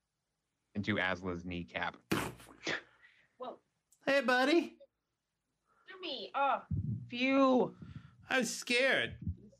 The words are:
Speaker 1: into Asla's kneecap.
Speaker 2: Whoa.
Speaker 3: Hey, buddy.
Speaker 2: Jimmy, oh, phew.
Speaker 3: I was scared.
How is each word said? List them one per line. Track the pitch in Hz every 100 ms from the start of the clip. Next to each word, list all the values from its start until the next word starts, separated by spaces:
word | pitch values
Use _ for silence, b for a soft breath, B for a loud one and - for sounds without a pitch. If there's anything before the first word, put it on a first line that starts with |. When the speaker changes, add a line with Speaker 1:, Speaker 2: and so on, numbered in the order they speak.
| _ _ _ _ _ _ _
Speaker 1:
into | 104 104 98
Asla's | 92 90 92 87
kneecap. | 90 87 85 90 85 - - - - - - - - - - _ b b b -
Speaker 2:
Whoa. | 247 - _ _ _ _ -
Speaker 3:
Hey, | 277
buddy. | 240 247 262 330 - - - _ _ _ _ _ _ _ _ _ -
Speaker 2:
Jimmy, | 381 359 254 196 269
oh, | 277 226 - - - - -
phew. | 240 262 269 262 254 185 - B B B B -
Speaker 3:
I | 262
was | 240
scared. | - - 240 262 170 117 - - - -